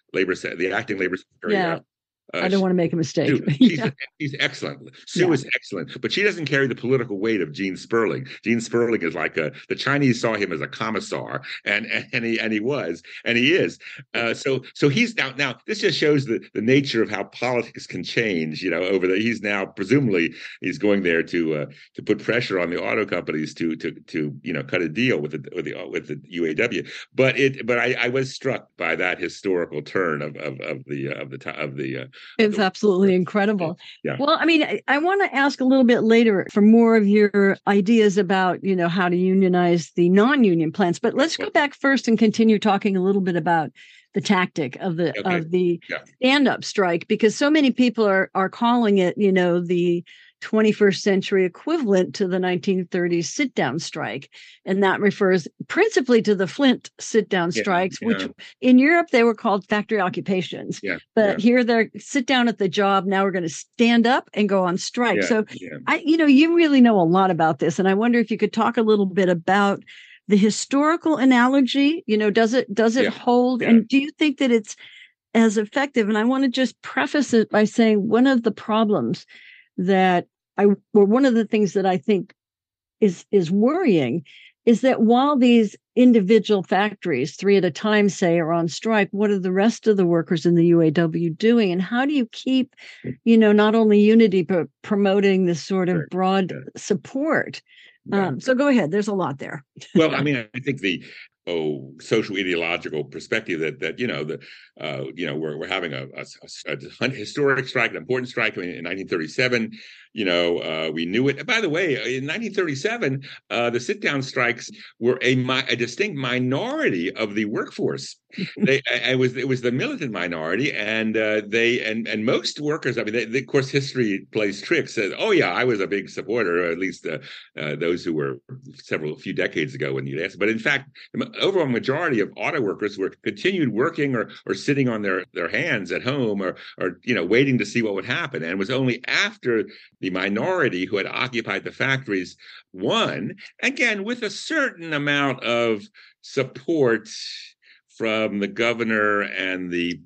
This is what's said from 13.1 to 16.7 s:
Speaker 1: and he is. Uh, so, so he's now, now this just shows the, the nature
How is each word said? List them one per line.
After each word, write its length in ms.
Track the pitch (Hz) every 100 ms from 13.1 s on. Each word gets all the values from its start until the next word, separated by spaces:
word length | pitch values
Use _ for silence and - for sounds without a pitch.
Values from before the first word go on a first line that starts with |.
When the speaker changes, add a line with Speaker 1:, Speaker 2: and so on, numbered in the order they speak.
| - -
Speaker 1:
and 100 | 117
he 180 | 131
is. 240 | 175 90 - - - 135
Uh, 180 | 117 117
so, 300 | 110 139 135 -
so 140 | - 147
he's 260 | 139 240 -
now, 180 | 135 127
now 200 | 139 117 -
this 140 | 202
just 180 | 180 147
shows 260 | 151 147
the, 180 | 131 123 -
the 80 | 104
nature 400 | 113